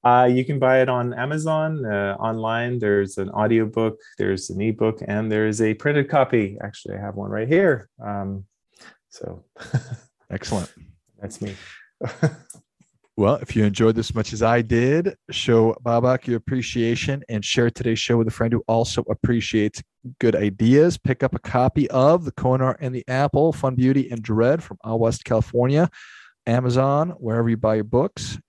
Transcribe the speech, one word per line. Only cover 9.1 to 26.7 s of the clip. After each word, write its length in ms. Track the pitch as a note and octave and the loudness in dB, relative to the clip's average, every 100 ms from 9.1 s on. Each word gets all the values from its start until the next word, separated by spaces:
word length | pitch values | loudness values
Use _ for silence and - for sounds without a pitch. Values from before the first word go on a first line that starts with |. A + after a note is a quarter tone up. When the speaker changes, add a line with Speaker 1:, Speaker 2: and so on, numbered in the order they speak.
| - - F2+ _ _ - B2+ - | -14 -14 -14 _ _ -6 -6 -6
Speaker 1:
<laughs> 440 | A#2+ _ _ _ | -16 _ _ _
Speaker 2:
Excellent. 420 | F#2+ - G#2+ E2 - E2+ _ _ _ | -10 -6 -6 -6 -14 -20 _ _ _
Speaker 1:
That's 200 | G2+ - | -16 -12
me. 140 | G#2 F#2+ - - - _ | -12 -12 -18 -20 -20 _
<laughs> 280 | - - D#3+ - _ - _ _ _ _ _ - | -12 -2 -2 -2 _ -20 _ _ _ _ _ 0
Speaker 2:
Well, 160 | G2+ C#3+ | 2 2
if 140 | C3 A2+ | -2 0
you 80 | |
enjoyed 320 | G#2+ G2 A2+ A2+ | 0 4 2 2
this 140 | A2 | -2
as 40 | |
much 180 | A2+ G#2+ | -4 -6
as 120 | G#2+ | 0
I 180 | A2+ A#2+ | 2 2
did, 540 | A2+ A#2 B2+ D#3 F#3 - - | 2 2 2 0 -2 -8 -12
show 420 | C3 - A#2 A2+ A2 | -6 2 4 4 0
Babak 460 | A#2+ A#2 B2 B2+ - | 0 2 2 0 -2
your 80 | A#2 | -4
appreciation 880 | - C3 A#2 B2 A#2 A#2+ - C#3 - | -2 -6 -4 -2 0 0 -2 -6 -6
and 160 | A2 | -6
share 240 | - - A#2 | -2 2 2
today's 300 | - A#2 A2 | 0 -2 -2
show 180 | - A#2 | 0 2
with 120 | A2+ | 2
a 20 | |
friend 220 | - A#2 | 0 0
who 100 | A#2 - | 0 0
also 340 | A2+ A#2 - - | -2 0 -4 -4
appreciates 720 | G#2+ A#2 A#2+ - A2 G#2 - - _ B2 - | -4 0 0 0 0 0 -4 -20 _ -20 0
good 160 | A2+ - | 0 2
ideas. 600 | G#2 G2 A2+ C#3 E3+ E3 | -2 0 4 6 6 2
Pick 260 | - C3 | -4 -2
up 100 | C3+ | -2
a 60 | - | -4
copy 500 | - B2 B2+ - C#3+ | -2 0 2 0 0
of 340 | C3 C#3 F3 | 4 4 4
The 60 | D#3 | 0
Konar 460 | - B2+ C3 C3 - | -4 0 2 0 -2
and 160 | C3+ | -6
the 80 | B2+ A#2+ | -8 -4
Apple, 440 | B2+ C#3+ C#3+ D#3+ | -2 0 2 2
Fun, 220 | - C3+ | 2 -2
Beauty, 340 | B2 B2+ C3+ B2+ | 2 2 2 0
and 100 | A#2 | -8
Dread 400 | A2 G#2+ A#2+ E3 | -2 2 2 2
from 160 | - - A2 | -4 -14 -4
Awas, 380 | A2+ A2+ A#2 | 0 0 0
California, 680 | - A2 - A#2+ B2 C#3+ E3+ - - - - _ - | 0 0 0 0 2 2 0 -2 -20 -20 -20 _ -2
Amazon, 640 | A#2+ B2+ | 0 2